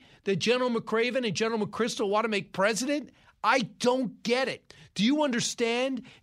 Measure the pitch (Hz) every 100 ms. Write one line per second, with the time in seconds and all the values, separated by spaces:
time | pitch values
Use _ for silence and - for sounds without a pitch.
0 | - - - 185 214 247 254 226 - 220
1 | 240 254 240 156 220 226 208 - 233 247
2 | 208 208 226 202 - - 196 214 262 294
3 | - - - _ 208 269 226 - 240 262
4 | 240 - - 247 254 135 - - - -
5 | 214 294 294 240 - - 226 240 262 254
6 | - -